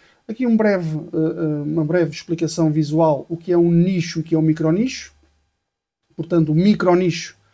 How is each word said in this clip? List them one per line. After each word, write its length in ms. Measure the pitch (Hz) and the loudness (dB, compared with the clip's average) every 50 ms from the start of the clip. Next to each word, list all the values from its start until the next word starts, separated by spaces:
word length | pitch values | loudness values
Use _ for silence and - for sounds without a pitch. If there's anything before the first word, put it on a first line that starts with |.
| _ _ _ _ _ - | _ _ _ _ _ -12
Aqui 180 | 220 - 262 | -8 -4 0
um 100 | 240 226 | 2 2
breve, 400 | 220 214 208 202 185 175 160 156 | 2 2 2 0 0 -2 -4 -6
uh, 140 | 151 151 - | -8 -8 -6
uh, 520 | - 165 160 160 165 165 165 156 151 147 147 | -4 -4 -2 -2 -4 -4 -4 -4 -4 -4 -4
uma 200 | 151 156 165 156 | -4 -2 -2 -2
breve 280 | 147 170 180 170 156 | 0 0 0 0 -2
explicação 600 | 147 - - - 170 165 170 151 - - 165 156 | -4 -10 -8 -8 -6 -4 -4 -4 -2 0 0 0
visual, 540 | 151 156 156 139 151 160 165 156 147 135 - - | 2 0 -2 0 0 2 2 2 2 0 -4 -8
o 80 | 170 | -10
que 160 | 165 - - | -10 -4 0
é 60 | 175 170 | 2 2
um 140 | 170 170 | 4 4
nicho 480 | 170 170 175 185 190 175 165 - - 160 | 4 4 4 2 2 -2 -4 -4 -6 -8
e 20 | |
o 20 | 156 | -4
que 120 | - 160 | -2 0
é 20 | 160 | 0
um 60 | 156 | 2
micronicho. 680 | 160 156 156 160 160 160 190 233 262 - - - - _ _ _ _ _ _ _ _ _ _ _ _ _ _ _ _ _ _ _ _ _ | 2 0 0 0 0 0 0 -2 -4 -6 -10 -16 -18 _ _ _ _ _ _ _ _ _ _ _ _ _ _ _ _ _ _ _ _ _
Portanto, 360 | - 165 - 180 170 160 151 | -10 -6 0 2 2 2 2
o 40 | 151 | 2
micronicho 800 | 160 185 208 202 - 180 180 175 180 180 175 160 - - - - _ _ _ | 2 4 4 4 2 2 2 2 2 2 0 -2 -4 -8 -14 -16 _ _ _